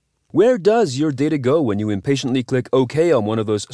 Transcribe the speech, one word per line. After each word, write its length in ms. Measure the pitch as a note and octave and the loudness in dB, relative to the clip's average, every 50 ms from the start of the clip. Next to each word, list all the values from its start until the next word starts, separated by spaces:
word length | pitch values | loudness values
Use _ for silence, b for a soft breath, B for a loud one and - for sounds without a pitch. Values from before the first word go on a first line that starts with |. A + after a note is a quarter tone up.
| _ _ _ _ _ _ | _ _ _ _ _ _
Where 260 | - C#3+ G3+ B3 B3+ | 0 2 4 4 2
does 400 | G#3+ D#3 G3+ A3 A#3+ A3 D3 A#2+ | 2 2 2 2 2 2 0 0
your 160 | C3 D3+ D#3+ C#3 | -2 -2 -2 -2
data 240 | B2 C#3+ D#3 D#3 | -2 -2 -2 -2
go 240 | D3 B2 B2 C#3+ E3+ | -2 0 0 0 2
when 180 | D3+ A2+ G2 G2+ | 0 0 -2 -2
you 120 | G#2+ G#2+ | -2 -2
impatiently 520 | G#2 G2 - - C#3+ C3 - B2 B2+ C3 B2 | -4 -4 -2 -2 -2 -2 -2 -2 -2 -2 -2
click 280 | - C3 B2+ B2+ - - | -2 -2 -4 -2 0 0
OK 400 | C3+ C3+ A#2+ - D3+ E3 F3 D#3 | 0 0 0 0 0 2 2 2
on 140 | A#2+ G#2 | 2 0
one 120 | G#2 A2 A2+ | 0 -2 -2
of 60 | G#2+ | -2
those 220 | G#2+ G#2+ G#2 - - | -2 -2 -4 -4 -6